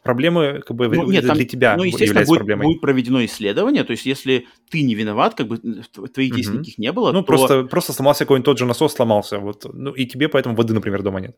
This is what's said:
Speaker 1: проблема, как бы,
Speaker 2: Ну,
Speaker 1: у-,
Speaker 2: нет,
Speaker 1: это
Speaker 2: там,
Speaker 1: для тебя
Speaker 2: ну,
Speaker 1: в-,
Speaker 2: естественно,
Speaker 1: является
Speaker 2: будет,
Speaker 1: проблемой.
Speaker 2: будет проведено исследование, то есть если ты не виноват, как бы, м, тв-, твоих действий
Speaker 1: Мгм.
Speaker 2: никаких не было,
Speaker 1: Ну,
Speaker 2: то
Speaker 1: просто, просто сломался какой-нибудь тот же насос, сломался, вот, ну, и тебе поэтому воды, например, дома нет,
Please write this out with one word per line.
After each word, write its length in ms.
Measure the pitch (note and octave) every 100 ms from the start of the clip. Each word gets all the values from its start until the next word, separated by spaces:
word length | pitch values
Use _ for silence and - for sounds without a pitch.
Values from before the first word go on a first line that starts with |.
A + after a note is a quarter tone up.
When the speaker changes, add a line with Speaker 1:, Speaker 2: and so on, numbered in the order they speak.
Speaker 1:
проблема, 580 | - B2 D#3+ F3 C#3+ C#3+
как 140 | - A#2+
бы, 100 | A#2+
Speaker 2:
Ну, 120 | D#3+ F#3
Speaker 1:
у-, 60 |
Speaker 2:
нет, 140 | F#3+ B2+
Speaker 1:
это 20 |
Speaker 2:
там, 100 | D3+
Speaker 1:
для 80 | B2
тебя 320 | B2+ B2 G#2
Speaker 2:
ну, 60 | F#3
Speaker 1:
в-, 0 |
Speaker 2:
естественно, 160 | A2+
Speaker 1:
является 320 | G#2 G2+ C3
Speaker 2:
будет, 0 |
Speaker 1:
проблемой. 400 | E3 G#2 G#2 D3+
Speaker 2:
будет 80 | D#3+
проведено 420 | C#3+ C3 A#2+ C3 A2
исследование, 580 | - G2+ A#2 A3+ C4+
то 80 | B2
есть 140 | A2+ B2+
если 420 | C3+ C3+ B2+ - _ _
ты 140 | D#3+
не 120 | C3+ G#2+
виноват, 400 | A2 G#2 G3 -
как 120 | A#2
бы, 120 | A2+
м, 200 | A2+ G#2+ A#2+
тв-, 160 | - G2
твоих 200 | C3+ C3
действий 240 | B2 G#2 A2+
Speaker 1:
Мгм. 20 |
Speaker 2:
никаких 180 | E3 -
не 140 | G#2+
было, 220 | F#3+ G3+
Speaker 1:
Ну, 100 | F#3 -
Speaker 2:
то 0 |
Speaker 1:
просто, 380 | D3+ C3 C3+ B2+
просто 280 | F3 E3+
сломался 320 | C3 C3+ C#3+ C#3+
какой-нибудь 200 | C3+ C3+
тот 120 | C#3
же 60 | B2
насос, 280 | A#2+ D3+ -
сломался, 440 | A#2 G#2 - G2+
вот, 260 | G2+ G#2 -
ну, 180 | - C3+
и 120 | C3 B2+
тебе 240 | B2+ D#3
поэтому 260 | C#3 B2+ A2+
воды, 180 | A2+
например, 300 | A2 G2+ G2
дома 180 | G2 F#2+
нет, 160 | F#2+